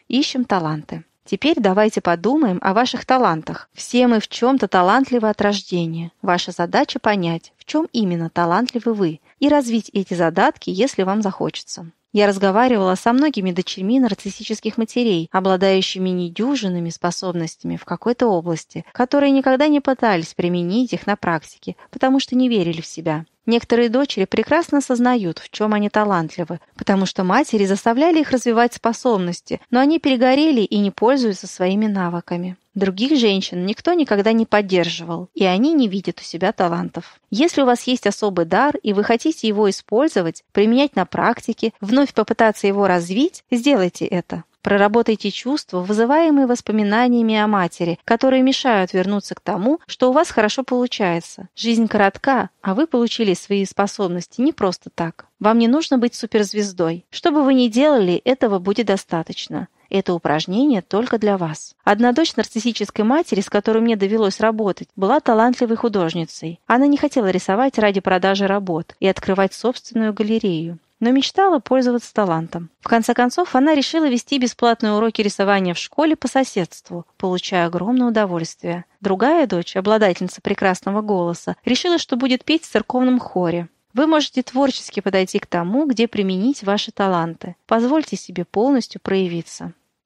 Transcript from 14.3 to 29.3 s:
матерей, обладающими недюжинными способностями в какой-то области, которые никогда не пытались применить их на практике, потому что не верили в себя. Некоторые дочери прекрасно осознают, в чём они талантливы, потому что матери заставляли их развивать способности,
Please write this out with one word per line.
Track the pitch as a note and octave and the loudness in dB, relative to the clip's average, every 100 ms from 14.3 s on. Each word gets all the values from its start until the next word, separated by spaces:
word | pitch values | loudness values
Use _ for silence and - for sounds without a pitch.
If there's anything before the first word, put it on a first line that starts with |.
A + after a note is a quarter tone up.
| - G#3+ A3 A3 A3+ | -12 -10 -6 -4 -4
матерей, | A3+ - A#3 F3 E3 | -4 0 0 0 0
обладающими | F#3+ F#3+ F#3 F#3+ F#3+ F#3+ F#3+ F#3 | -2 0 2 2 2 0 -4 -2
недюжинными | F3+ F3 E3+ A#3 C#4 G3 F3 E3+ | -2 -4 -4 -4 -2 -2 -4 -6
способностями | - F3 F3 F#3+ F3 E3 - - - | -6 -6 -4 -6 -6 -6 -8 -10 -10
в | |
какой-то | - E3+ A3 A#3+ A#3+ | -8 -6 -4 0 0
области, | F3+ E3+ D#3+ - - - | 0 -2 -6 -8 -14 -10
которые | - B3 C#4+ C#4+ | -4 0 2 4
никогда | C4+ C4 C4 D4+ | 2 2 2 2
не | D4 | 2
пытались | C#4 C4 A#3 F#3 D#3+ | 0 0 0 0 -2
применить | - F3 F3 F3 G#3 B3+ | -4 -2 -2 0 -2 -2
их | - - | -4 -4
на | G#3 | -4
практике, | - D#3+ - - - E3+ - | -2 -4 -6 -14 -14 -14 -18
потому | - C4 C4+ | -2 0 2
что | - B3+ | 0 0
не | B3+ | 2
верили | A3+ E3+ E3 | 2 0 -4
в | - | -8
себя. | - E3 D#3 D#3+ _ - | -8 -4 -4 -6 _ -2
Некоторые | A#3 - A#3 A#3+ | -2 2 2 2
дочери | A#3+ C#4+ - F#3+ | 2 -2 -2 -2
прекрасно | - A3 D4+ E4+ C#4+ | 0 0 0 2 -2
осознают, | C4+ B3 B3 B3 F#3 D#3+ | 0 0 2 2 -2 -6
в | - | -12
чём | - G#3+ | -4 0
они | G#3 G#3 | 0 0
талантливы, | G#3+ G#3 F#3 D#3+ - E3 F3 - - | 0 2 0 -2 -6 -8 -10 -14 -6
потому | - G3 F#3 | 0 0 0
что | - | -2
матери | F#3 G#3+ D4+ A3 G3 | 0 2 2 0 0
заставляли | G3 - A#3 D#4+ D#4+ | 0 0 2 2 2
их | D4 | 2
развивать | C4 A#3+ A3+ A#3+ | 0 0 2 0
способности, | - A3+ A#3 B3+ G#3+ F3 | 0 -4 -2 0 0 0